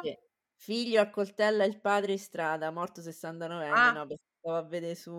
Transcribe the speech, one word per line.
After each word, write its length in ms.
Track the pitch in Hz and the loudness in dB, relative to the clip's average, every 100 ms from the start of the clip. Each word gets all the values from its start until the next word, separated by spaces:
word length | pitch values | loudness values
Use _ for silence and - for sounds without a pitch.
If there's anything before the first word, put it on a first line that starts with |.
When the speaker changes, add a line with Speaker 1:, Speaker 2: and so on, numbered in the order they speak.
Speaker 1:
Dice, 280 | 160 - _ _ _ | -4 -8 _ _ _
figlio 460 | _ - 226 240 220 | _ -4 -2 2 4
a 80 | 208 | 4
coltella 540 | 208 202 - 208 214 | 0 -4 2 2 4
e 20 | 202 | 2
il 120 | 208 | 2
padre 320 | 202 202 196 | 2 2 2
in 60 | 196 | -4
strada, 520 | - - 160 160 156 | -6 -4 -2 0 -2
morto 300 | 165 175 - | -4 -6 -8
sessantanovenne, 880 | 165 160 165 165 165 170 151 214 240 | -14 -12 -10 -8 -8 -6 0 6 6
Speaker 2:
Ah. 20 | |
Speaker 1:
no, 140 | 151 143 | 4 -4
perché 160 | 147 - _ | -10 -14 _
stavo 180 | 165 165 | -4 -2
a 60 | |
vedere 320 | 160 175 170 170 170 | -2 -6 -6 -8 -10